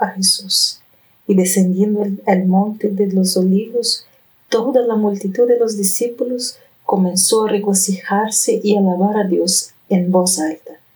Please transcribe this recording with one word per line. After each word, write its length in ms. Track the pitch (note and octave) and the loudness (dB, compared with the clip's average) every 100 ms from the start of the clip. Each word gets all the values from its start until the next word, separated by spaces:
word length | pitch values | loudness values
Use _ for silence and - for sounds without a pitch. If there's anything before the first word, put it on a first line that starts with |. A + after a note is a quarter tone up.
a 80 | D4 | -6
Jesús. 720 | C#4+ D4 - G3 - - - _ _ _ _ - | -2 -2 -2 -4 -2 -2 -6 _ _ _ _ 0
Y 80 | F#3+ | 2
descendiendo 680 | F#3 G3 F#3 F#3 G#3+ G#3 | 4 2 2 2 0 0
el, 180 | G3+ G3 - | -2 -4 0
el 200 | F#3 F#3 | 2 4
monte 420 | F#3+ G#3+ G#3+ G#3 | 2 2 -2 -4
de 180 | G3 G3 | 0 0
los 240 | F#3+ F#3 F#3 | 2 2 2
Olivos, 680 | F#3 G3 A3+ A#3+ A3 - - _ _ _ - | 2 2 0 -4 -2 -6 -10 _ _ _ -2
toda 340 | A3 B3+ B3 | 0 2 2
la 140 | A#3+ G#3+ | 2 0
multitud 500 | G#3 G3 F#3+ A#3+ A#3+ | 0 -2 -4 0 2
de 140 | A#3+ | 4
los 160 | A3 G3+ | 2 0
discípulos 840 | F#3+ - A#3+ - B3 B3 - - _ _ | -2 -2 -4 -4 -6 -4 -8 -12 _ _
comenzó 600 | - G3 F3+ F#3 - A3 | -2 0 2 0 0 2
a 60 | G#3+ | 2
regocijarse 1080 | G3+ G3+ F#3+ - F#3 - G3+ G#3+ - - G3+ | 0 0 -2 -2 -4 -2 -2 0 -2 -2 0
y 120 | G#3 G#3 | 0 2
alabar 400 | F#3+ F3+ G3+ G#3 | 2 2 0 0
a 80 | |
Dios 460 | F#3+ E3+ F3+ - - _ - | 0 0 0 -2 -6 _ -2
en 220 | F#3+ F3+ | -2 2
voz 300 | F#3 F#3 - | 2 0 -2
alta 320 | D#3 - - - _ | -4 -6 -14 -20 _